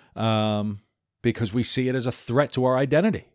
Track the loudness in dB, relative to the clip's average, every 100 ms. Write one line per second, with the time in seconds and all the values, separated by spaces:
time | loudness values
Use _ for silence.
0 | _ -2 0 2 2 0 -2 -6 _ _
1 | _ _ -2 0 -2 -2 -2 0 -2 -2
2 | -4 -6 -2 0 0 0 0 2 2 2
3 | 2 -2 -8